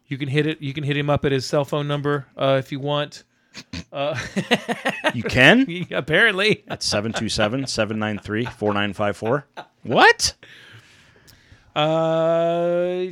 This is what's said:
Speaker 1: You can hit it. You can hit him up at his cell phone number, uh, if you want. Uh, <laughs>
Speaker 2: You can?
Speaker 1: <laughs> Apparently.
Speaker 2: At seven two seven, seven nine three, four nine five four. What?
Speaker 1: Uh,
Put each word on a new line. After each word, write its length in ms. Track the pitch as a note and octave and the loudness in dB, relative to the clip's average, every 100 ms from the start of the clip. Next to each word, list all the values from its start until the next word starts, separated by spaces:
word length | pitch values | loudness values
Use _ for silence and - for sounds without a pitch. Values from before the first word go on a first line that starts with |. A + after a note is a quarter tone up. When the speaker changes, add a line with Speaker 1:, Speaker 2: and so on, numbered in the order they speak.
| _ | _
Speaker 1:
You 100 | C3+ | -8
can 120 | C#3 | -2
hit 180 | D3 D3+ | 0 0
it. 160 | D#3 | -4
You 100 | C#3 | -8
can 120 | C#3 | -6
hit 120 | C#3 C#3+ | -2 -2
him 140 | D3 | 0
up 140 | C#3+ | 0
at 80 | D3+ | 2
his 120 | C3+ | 0
cell 200 | - D3+ | 0 -2
phone 240 | C#3 D3+ C#3+ | 0 -2 -2
number, 380 | D3 C#3+ C#3+ - - | -2 -2 -2 -4 -2
uh, 200 | C3+ C3+ | 2 2
if 100 | C3 | 0
you 80 | C#3 | -6
want. 460 | C#3+ D3 D3 - _ _ _ - - E3+ - | -4 -2 -4 -10 _ _ _ -20 -12 -12 -10
Uh, 240 | D3 C#3+ A#2+ - G3 - F3 - | -6 -4 -4 -6 -6 -2 -2 -2
<laughs> 480 | - - - - | -4 -4 -4 -4
Speaker 2:
You 100 | A#2+ | -4
can? 600 | A2 B2+ C3+ A#3 C4 F3 - | -2 6 8 8 4 -4 -4
Speaker 1:
<laughs> 40 | |
Apparently. 720 | F#2 D3 E3 A3+ F#3+ G#3+ - - | -4 0 2 2 2 0 -2 -4
Speaker 2:
At 160 | - | -6
seven 280 | - G#2 A2 | -2 -2 -2
two 160 | A#2+ G#2+ | -4 -4
seven, 380 | A2+ G#2+ C3 C3 | -2 -2 -2 -4
seven 320 | - G#2 A2 | -2 -2 -2
nine 200 | G#2+ G2+ | -4 -4
three, 240 | - G#2+ | -4 -4
four 280 | A#2 - G#2 | -4 -2 0
nine 200 | G2+ G#2 | 0 -2
five 240 | F#2 G2+ G2+ | -2 -4 -2
four. 300 | A2 C#3+ - - - _ | -2 -2 -4 -18 -20 _
What? 520 | - D#3+ G4+ - - - - - - - - - _ _ - - _ - _ | 0 6 6 4 -2 -4 -18 -20 -20 -20 -20 -20 _ _ -20 -20 _ -20 _
Speaker 1:
Uh, 1300 | D3 D#3 D#3+ E3 D#3+ D#3+ E3 E3+ E3+ F3 F3 F3+ F3+ F#3 | 0 2 2 2 2 2 2 2 0 0 0 0 -2 -6